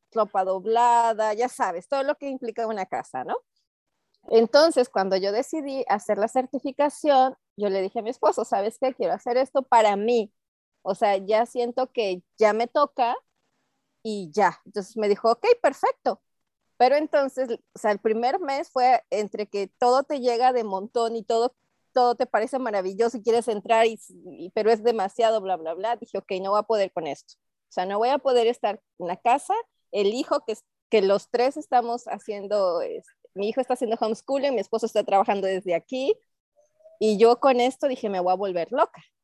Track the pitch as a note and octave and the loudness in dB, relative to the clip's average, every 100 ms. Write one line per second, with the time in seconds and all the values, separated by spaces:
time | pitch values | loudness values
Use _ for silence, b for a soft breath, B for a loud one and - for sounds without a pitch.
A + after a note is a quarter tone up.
0 | _ A3+ G#3 G3 F#3+ F#3+ G3+ A3+ A#3+ A#3 | _ -2 0 0 -2 -2 0 2 4 4
1 | A#3 G#3+ A3 G#3+ B3+ - G#3 F3 - C#4 | 2 2 -2 0 -2 -2 -4 -4 -4 -2
2 | C#4 D4 C#4 C4 A#3 A3+ A3 G#3+ F#3 A#2+ | -2 -4 -6 -8 -8 -6 -6 -4 -6 -8
3 | - C3 D3 F#4+ _ _ _ _ _ _ | -8 -10 -6 -8 _ _ _ _ _ _
4 | _ _ - A3+ A3+ C#4+ E4 C4+ B3 G3 | _ _ 2 4 6 4 4 2 0 0
5 | F#3+ F#3+ G3 G#3+ C#4 D#4+ C#4 C4+ - G3+ | -2 -2 -2 -4 -4 -6 -6 -6 -2 -2
6 | - G#3 A3 C4 B3+ C4+ C#4+ C4+ C#4+ - | -2 -2 0 -2 -4 -6 -6 -2 -2 0
7 | D4+ C4 C4 C4 _ - G3+ F#3+ F#3+ A#3 | 2 4 4 -2 _ -6 -2 -2 -4 -6
8 | G#3+ - D#4+ D4 A3+ G3+ G#3 - B3+ B3 | -8 0 0 0 -2 -2 -2 -2 -4 -2
9 | F3+ F#3+ B3 A#3+ C4+ C#4 C4 A#3 G#3+ G3 | -4 -2 -2 -2 0 -2 2 4 4 2
10 | A3 A#3+ G3+ _ _ _ _ _ - G3 | 0 0 -2 _ _ _ _ _ -6 -2
11 | G#3 G3 F#3+ A3 A#3 B3 A#3+ A#3+ B3+ - | 0 0 0 0 0 -4 -4 -4 -4 -2
12 | G3+ F#3 _ - G#3+ G#3+ - D4+ C#4+ - | -4 -4 _ 2 2 2 0 0 0 0
13 | A#3+ B4 _ _ _ _ _ _ _ _ | -2 -4 _ _ _ _ _ _ _ _
14 | A3 G#3 E3 G3+ F#3 - - G#3 F#3 A3 | -8 -8 -6 0 0 0 -12 -12 -10 -2
15 | G#3 G3+ A3+ A#3 A#4+ A#4+ D4+ - B4+ - | 0 2 0 0 2 2 0 0 -4 -2
16 | B3 F#3+ _ _ _ _ _ - B3+ C#4+ | -4 -6 _ _ _ _ _ 2 4 4
17 | D#4 D4 C4+ C4 B3+ A#3 _ - G#3+ G3+ | 0 0 0 -4 -6 -6 _ -6 -2 0
18 | A3 A3 A#3+ F#4 C#4+ C#4 E4+ C4 B3+ B3 | 0 0 -2 -2 -4 -6 -4 0 4 2
19 | - G3 G#3 - G#3 G3+ G3 - B3 C4 | 0 -6 -4 -6 -6 -6 -6 0 2 2
20 | C4+ C#4+ A#3+ A#3 B3+ B3 A3 F#3+ G#3 A#3 | 0 -2 0 2 2 2 -2 -6 -4 -2
21 | A3+ A3+ G3+ A3+ A#3+ _ _ _ _ B3+ | -2 -4 -2 0 0 _ _ _ _ 2
22 | A#3+ A#3 A#3+ G#3+ A#3+ C4 B3 G3+ F#3 F#3+ | 2 2 0 -2 -2 -4 -4 -4 -4 -2
23 | A#3 A#3 A3+ A#3 A#3 G#3 G#3 A3+ A3+ A3 | -2 -2 0 0 0 -4 2 4 2 0
24 | - F3+ F3 - F3 A3 G#3+ A3 A#3 A3+ | -18 -20 -20 -16 -8 -2 2 2 0 0
25 | F#3+ - A3+ A3 F#3+ F3 D#3+ E3 A3 A#3+ | -2 0 0 0 -2 -6 -6 -6 -6 -6
26 | - G3 - F#3 G3 G#3 G#3 G#3+ G3 F3 | -6 -10 -6 -6 0 0 2 0 0 -4
27 | D#3 C#3+ - _ _ _ _ - F#3 G3+ | -8 -10 -14 _ _ _ _ -6 -4 0
28 | A#3+ C#4 C4+ B3 A3+ A#3+ G#3+ G#3 _ - | 0 0 0 2 2 0 -4 -6 _ -12
29 | F3+ F#3 A#3 C#4 - G#4+ - _ _ G3+ | -8 -2 0 0 0 -6 -6 _ _ -2
30 | G3+ A#3+ - C#4+ - G#3+ _ _ - A3 | -2 -2 -2 -4 -4 -10 _ _ 0 2
31 | G3 G3 - - B3+ D4+ - B3 A#3 A#3+ | 2 0 -2 0 0 -2 -2 0 0 -6
32 | A3 G#3 - G3+ G3 G#3 F#3 E3+ G2+ - | -8 -12 -10 -10 -4 0 0 -2 -4 -10
33 | - _ _ F#3+ G#3 C4 B3+ B3+ A3+ A3 | -14 _ _ -6 -4 -4 -4 -2 -2 -2
34 | A3 G#3+ - C4+ C#4 A3+ - A3+ A3+ G#3+ | -4 -4 -4 -2 -2 -2 -2 -4 -2 -2
35 | - G3 F#3+ G3+ F#3+ F#3+ F#3 E3+ - B3+ | 0 2 2 0 -2 -4 -2 -4 -4 -4
36 | C#4 A4+ _ _ _ _ _ _ - - | -2 -4 _ _ _ _ _ _ -16 -2
37 | G#3+ G3+ A3+ B3 C#4 B3+ B3 - C#4+ B3+ | 0 6 6 6 4 4 0 0 -4 -2
38 | G#3+ F#3+ F3+ F#3 G3+ F3 D#3+ C4 E4+ - | -4 -2 0 0 -2 -4 -4 -2 -2 -4
39 | _ _ | _ _